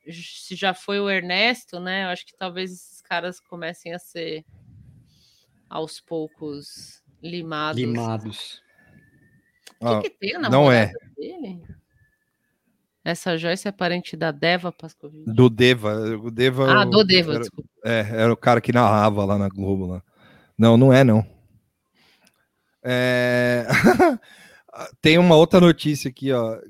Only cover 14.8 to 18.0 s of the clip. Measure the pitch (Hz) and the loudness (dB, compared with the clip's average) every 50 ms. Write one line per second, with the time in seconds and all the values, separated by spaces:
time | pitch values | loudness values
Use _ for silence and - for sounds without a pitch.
14.8 | - 160 _ _ - 147 156 156 156 117 110 120 127 123 113 107 123 123 127 120 | -18 -20 _ _ -20 -20 -20 -14 -10 -4 4 4 4 4 6 4 4 4 4 2
15.8 | 107 107 104 110 110 110 113 107 110 117 113 113 127 131 127 131 135 135 180 208 | 0 -4 -4 -4 -4 -6 -6 -8 -10 -10 -4 0 0 0 0 0 2 2 4 2
16.8 | 202 180 180 214 214 180 185 185 170 156 147 117 120 - - - - _ _ _ | 2 2 2 2 2 4 2 0 0 0 -4 -6 -6 -10 -12 -18 -20 _ _ _
17.8 | - 113 117 113 | -4 -2 -2 -2